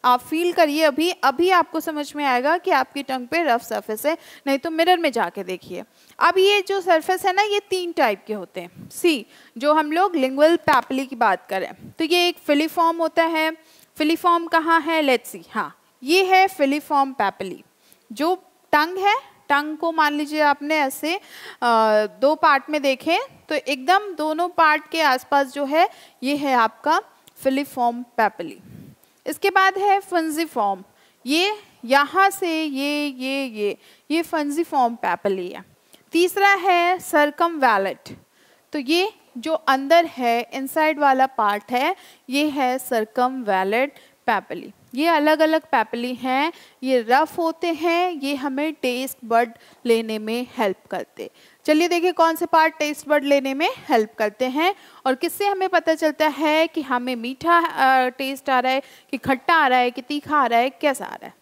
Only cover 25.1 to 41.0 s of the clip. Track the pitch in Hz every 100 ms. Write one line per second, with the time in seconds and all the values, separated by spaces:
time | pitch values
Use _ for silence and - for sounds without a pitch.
25.1 | 254 - 285 277 285 277 302 370 - -
26.1 | _ 254 285 285 254 226 - 294 339 -
27.1 | _ _ _ 269 269 285 - 240 240 247
28.1 | - 220 - 170 - - - - - _
29.1 | _ - - 392 381 381 381 403 392 392
30.1 | 349 320 302 330 254 202 196 190 _ _
31.1 | _ 240 311 381 415 - _ 233 269 285
32.1 | 359 392 381 359 320 311 262 285 294 294
33.1 | 254 262 269 269 214 208 - _ _ _
34.1 | 320 330 330 294 285 339 294 240 233 190
35.1 | 175 202 190 180 - 190 _ _ _ _
36.1 | 330 349 403 403 392 370 349 349 359 -
37.1 | 302 294 294 339 320 262 208 196 143 -
38.1 | - _ _ _ _ _ 302 247 339 392
39.1 | - _ 240 302 320 - 269 277 330 330
40.1 | - 240 233 233 269 269 320 311 294